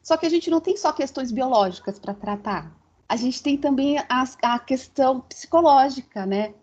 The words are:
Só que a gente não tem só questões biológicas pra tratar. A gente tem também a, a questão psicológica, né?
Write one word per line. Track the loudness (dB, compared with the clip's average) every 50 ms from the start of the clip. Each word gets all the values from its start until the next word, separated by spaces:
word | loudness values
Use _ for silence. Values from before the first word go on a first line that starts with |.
| _
Só | -2 0
que | 0 2
a | 0
gente | 0 0 0 2
não | 0 0
tem | 0 0 -2
só | 0 -2 -2 -2
questões | -2 -4 -6 -6 -6 -6 -6
biológicas | -4 -4 -2 2 4 4 4 2 0 -4 -8 -10 -10 -10
pra | -10 -12 -10
tratar. | -8 -8 -8 -8 -6 -6 -6 -6 -6 -8 -10 -16 _ _ _ _ _ _ -6
A | -4
gente | -2 -2 -4 -4 -2 -2
tem | -2 -2
também | 0 0 0 0 2 2 0 0 -2
a, | -2 -2 -2 -2 -2 -2 -4 -4 -2
a | -2 -2 -2
questão | -2 -4 -6 -6 -6 -6 _ 0 2 2 2 0
psicológica, | -6 _ -18 -20 -6 0 2 4 6 6 6 6 6 4 0 -4 -12 _ _ -8 -4
né? | -4 -2 -2 -4 -4 -8 -12